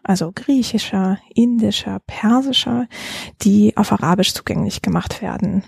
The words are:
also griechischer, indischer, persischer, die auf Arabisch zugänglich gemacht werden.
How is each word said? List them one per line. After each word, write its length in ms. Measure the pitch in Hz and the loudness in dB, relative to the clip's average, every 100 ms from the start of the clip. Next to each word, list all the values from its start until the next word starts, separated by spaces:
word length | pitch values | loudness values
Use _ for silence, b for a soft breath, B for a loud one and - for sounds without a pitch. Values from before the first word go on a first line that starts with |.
also 300 | - 190 165 | -2 0 -2
griechischer, 840 | - - 269 233 220 - 196 185 196 _ | -4 0 0 0 -2 -2 -2 0 -2 _
indischer, 680 | - 240 240 214 - - 196 - | 0 2 2 0 -2 -6 -8 -10
persischer, 840 | - 214 240 269 247 247 240 247 B B B B - | -2 2 2 2 -2 -2 -2 -4 B B B B -2
die 340 | 202 202 208 - | 4 6 6 4
auf 160 | 208 | 0
Arabisch 420 | 202 156 180 180 | 0 2 2 2
zugänglich 480 | - - - 202 - | 0 -4 -4 -4 -4
gemacht 400 | - 170 - - | -2 -2 -4 -8
werden. 400 | 190 - 180 196 | -8 -4 -2 -2